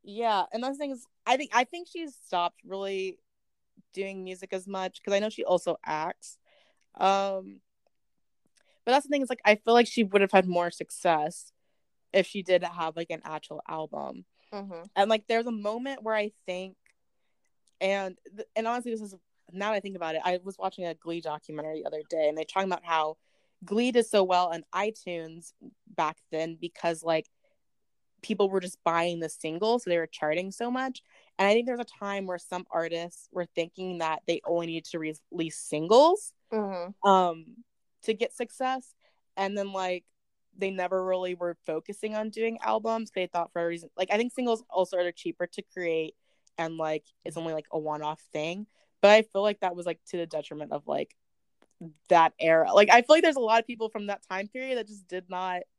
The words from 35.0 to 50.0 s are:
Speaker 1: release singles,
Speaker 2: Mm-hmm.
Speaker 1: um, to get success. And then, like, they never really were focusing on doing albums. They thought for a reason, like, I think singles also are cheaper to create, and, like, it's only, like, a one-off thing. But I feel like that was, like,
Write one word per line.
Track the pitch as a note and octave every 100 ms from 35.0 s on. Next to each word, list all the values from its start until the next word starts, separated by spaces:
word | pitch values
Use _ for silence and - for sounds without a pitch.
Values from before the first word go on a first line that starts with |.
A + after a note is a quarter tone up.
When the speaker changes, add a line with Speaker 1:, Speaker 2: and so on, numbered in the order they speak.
| D#3 D3+ _
Speaker 1:
release | F3 E3 -
singles, | - D3+ E3 A#3 D#4 F#4+ - _ _
Speaker 2:
Mm-hmm. | A3 G3+ F#3 F3 G3+ G3+
Speaker 1:
um, | F#3+ F3+ E3 D#3+ A3+ - _ _ _
to | -
get | G#3+ A#3+
success. | - A#3+ - B3+ C4 - _ _ _ _ -
And | G3 G3+
then, | G3+
like, | F#3+ F#3 F3+ _ _ _ _ _ G3
they | G3
never | F#3 F3+ F#3+
really | F#3 F#3 F3+ F3+
were | F3 E3+ -
focusing | D#3+ - G3+ A3 G#3+
on | A3
doing | G#3+ A3+ A3+
albums. | A3 A3 A3 A3+ A3
They | G3 F3+
thought | F3 E3
for | E3+
a | E3+
reason, | E3+ E3 -
like, | F#3+
I | G#3
think | A#3+
singles | - B3 A3+ -
also | F#3 F3+ F3+
are | F3
cheaper | - F3 - F3
to | -
create, | - F#3 E3+ D#3+ D#3 _ _ _ _ -
and, | E3 D#3+
like, | D#3+ D#3 _ _
it's | - D#3+
only, | E3
like, | D#3 -
a | D#3+
one-off | D3+ D3+ D3+ D#3 _
thing. | D#3 D#3 F#3 G#3+ _ _ _
But | G3+
I | G#3+
feel | A3 G3
like | G#3 G#3
that | F#3 F3
was, | F3
like, | E3